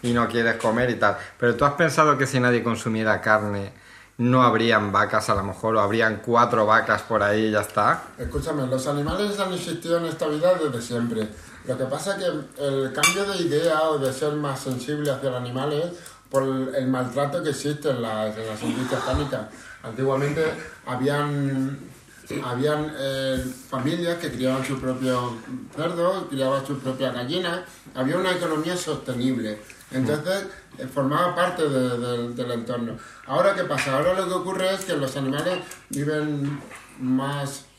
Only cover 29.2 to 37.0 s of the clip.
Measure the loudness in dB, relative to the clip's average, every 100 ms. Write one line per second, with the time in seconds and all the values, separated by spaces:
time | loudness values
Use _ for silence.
29.2 | 0 0 -2 -6 -12 -20 -8 -2 0 0
30.2 | 0 -2 -4 -12 -20 -12 -8 -2 0 2
31.2 | 2 2 0 2 0 2 0 0 -2 -2
32.2 | -4 -6 -4 -4 -4 -4 -4 -8 -14 -20
33.2 | -4 2 4 2 -2 -2 0 0 2 2
34.2 | 0 -2 -2 -2 0 -2 -2 -2 -2 -2
35.2 | -2 -2 -2 -2 -6 -16 -10 -4 -2 0
36.2 | -2 -2 -2 -4 -10 -18 -20 -8